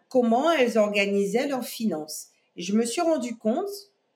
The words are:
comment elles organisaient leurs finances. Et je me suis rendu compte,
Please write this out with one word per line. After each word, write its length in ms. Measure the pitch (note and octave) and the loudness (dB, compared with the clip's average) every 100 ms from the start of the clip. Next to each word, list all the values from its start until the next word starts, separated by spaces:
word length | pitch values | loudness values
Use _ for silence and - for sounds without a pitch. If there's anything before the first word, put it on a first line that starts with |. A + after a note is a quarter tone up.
| _ | _
comment 420 | C4 A#3 A#3 D#4 | 0 4 2 2
elles 260 | D#4+ A#3+ A3 | 2 2 4
organisaient 680 | G#3 G3+ G3+ G3+ G3 A3 C#4+ | 2 2 2 2 0 0 -2
leurs 180 | C4 | -4
finances. 680 | A3 - A3 D#3 D3+ - - _ _ - | -6 -4 -4 -4 -8 -12 -16 _ _ -12
Et 60 | |
je 100 | F3 | -2
me 120 | G#3+ | 0
suis 160 | A#3 E4+ | 0 0
rendu 360 | E4+ D#4 A#3+ A3+ | 0 0 -2 -4
compte, 560 | G#3+ C#4 G4+ G4+ - _ _ | -2 -2 -4 -8 -16 _ _